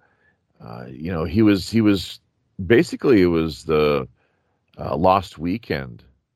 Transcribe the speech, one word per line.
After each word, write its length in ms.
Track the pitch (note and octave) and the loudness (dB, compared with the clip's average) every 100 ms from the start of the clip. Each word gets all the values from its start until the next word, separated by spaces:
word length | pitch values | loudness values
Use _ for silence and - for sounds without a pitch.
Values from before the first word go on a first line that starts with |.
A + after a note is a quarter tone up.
| _ _ _ _ _ _ | _ _ _ _ _ _
uh, 260 | A1+ A#1 B1 | -20 -18 -18
you 220 | C2 D#2+ | -12 -8
know, 120 | F2 | -6
he 180 | E2 F#2+ | -2 2
was, 280 | G#2+ G2 - | 4 2 0
he 100 | A2+ | 0
was, 400 | G#2+ G2 - - _ _ _ - F2+ | 2 2 -2 -16 _ _ _ -8 2
basically, 560 | A#2+ F3 B3+ D3+ G#2+ | 2 2 -2 2 4
it 40 | F2 | 4
was 380 | E2 D#2+ D2 | 2 -2 -6
the, 420 | - D#2 D2+ C#2+ B1+ _ _ _ _ _ _ - | -2 0 2 0 -4 _ _ _ _ _ _ -12
uh, 180 | C#2 C2+ | -8 0
Lost 420 | F#2 F#2+ F#2 - | 2 2 -2 -8
Weekend, 640 | E2 A2+ - D2+ C2 A1 _ _ _ | -6 -6 -6 -8 -8 -16 _ _ _